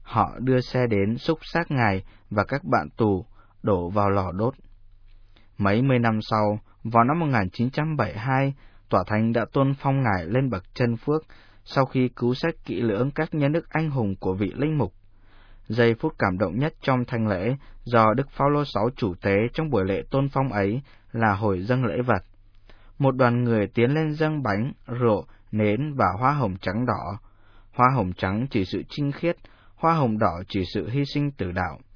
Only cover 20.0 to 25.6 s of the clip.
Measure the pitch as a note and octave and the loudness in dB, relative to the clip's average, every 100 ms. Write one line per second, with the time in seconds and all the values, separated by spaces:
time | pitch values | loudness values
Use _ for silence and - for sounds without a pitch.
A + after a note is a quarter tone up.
20 | - C3+ C#3 C3+ C3+ G2+ G2 B2 - - | -2 -2 0 -2 -2 0 0 -2 -6 -18
21 | - A2+ A2+ G2 A2 F2+ G2+ B2+ B2 D#2+ | -10 0 0 2 0 0 0 0 0 0
22 | B2+ G2 - - - - - - - - | 0 -2 -4 -18 -20 -20 -20 -20 -14 -2
23 | C3+ C3 B2 A#2+ A#2+ A2 G2 - A#2+ D3+ | 0 4 2 2 2 2 0 2 2 2
24 | D#3 D3+ D#3 D3+ A#2+ G2+ C3 - - A#2+ | -2 0 -2 0 -2 -2 -4 -8 -10 0
25 | A#2+ G2 - - - G#2+ | 2 2 -2 -16 -6 0